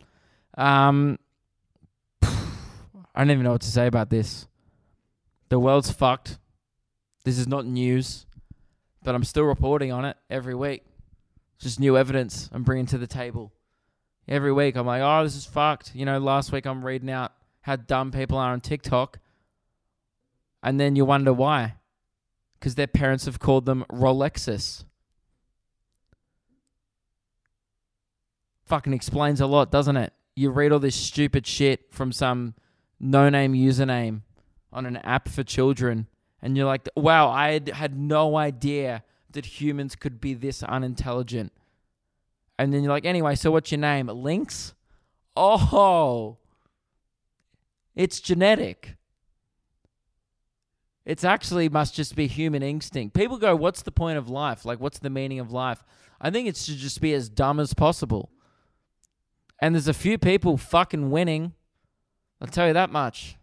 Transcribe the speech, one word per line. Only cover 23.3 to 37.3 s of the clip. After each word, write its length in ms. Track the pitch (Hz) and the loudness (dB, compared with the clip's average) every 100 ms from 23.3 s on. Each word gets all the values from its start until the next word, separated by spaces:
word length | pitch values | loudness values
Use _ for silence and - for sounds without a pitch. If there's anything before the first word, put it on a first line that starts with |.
| 120 | -4
called 260 | 147 135 127 | 2 2 2
them 180 | 131 - | -4 -4
Rolexes. 960 | 120 131 131 147 - - 101 - - - _ _ _ _ _ _ _ _ _ _ _ _ _ _ _ _ 262 _ _ _ _ _ _ _ _ _ _ _ _ _ _ _ _ _ _ _ _ - | 0 2 2 0 -4 -6 -6 -6 -12 -20 _ _ _ _ _ _ _ _ _ _ _ _ _ _ _ _ _ _ _ _ _ _ _ _ _ _ _ _ _ _ _ _ _ _ _ _ _ -4
Fucking 260 | 151 139 | -4 -2
explains 480 | 131 - 143 147 139 | -4 -2 0 0 2
a 60 | 139 | 4
lot, 260 | 143 139 | 4 4
doesn't 240 | 143 139 139 | 2 2 0
it? 160 | 113 _ _ - | -2 _ _ -2
You 140 | 139 | 0
read 200 | 131 147 | 4 4
all 80 | 147 | 4
this 160 | 139 | 2
stupid 500 | - - - 143 139 | -2 -4 0 0 0
shit 480 | - - 139 135 _ | -2 0 2 0 _
from 200 | - 131 | -8 -6
some 420 | 120 131 123 120 - _ _ _ - | -2 -2 -2 -6 -10 _ _ _ -8
no-name 540 | 135 139 143 143 135 | 2 6 6 6 2
username 680 | 131 131 127 131 123 113 110 - _ _ _ _ | 4 4 4 2 0 -2 -6 -12 _ _ _ _
on 140 | 120 127 | -12 -8
an 120 | 123 | -8
app 300 | - 123 - | -2 -2 -2
for 140 | - | -8
children, 640 | 123 - 131 123 123 113 110 _ _ _ | -4 2 2 2 -2 -2 -6 _ _ _
and 160 | 127 135 | -4 0
you're 100 | 135 | 0
like, 220 | 135 - | -2 -4
"Wow, 360 | - 156 165 139 | 0 4 6 6